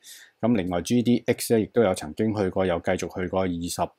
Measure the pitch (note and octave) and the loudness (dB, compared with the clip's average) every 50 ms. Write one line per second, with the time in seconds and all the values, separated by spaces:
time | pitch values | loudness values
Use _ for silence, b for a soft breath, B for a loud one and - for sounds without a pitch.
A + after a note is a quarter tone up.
0 | B B B B B B B B - A#2 B2 G2+ F2 F#2 F2 F2 F2 - A#2+ B2 | B B B B B B B B 0 0 2 2 0 0 -2 -2 0 2 0 2
1 | A2+ A#2+ A#2+ - - - A#2 - - - A#2+ A2 G2 - - A#2+ A2 F#2 F#2+ - | 4 4 2 2 2 0 -2 -2 2 2 2 2 2 2 2 2 4 4 2 0
2 | - D2+ D#2 - A2 A2 G2+ G#2 G2 F#2 - F#2+ F#2+ F#2 E2+ E2+ - G2+ F#2 F2 | -4 -10 -4 -2 -2 0 0 0 0 0 0 0 0 0 0 0 0 -2 -2 -2
3 | F#2 E2 - G2 F2+ E2+ F#2+ F#2+ F#2+ F2+ F2 E2+ F2 F2 - - E2+ - _ | -4 -6 -6 -6 -6 -2 -2 -2 -2 -2 -2 -4 -6 -6 -4 -4 -4 -6 _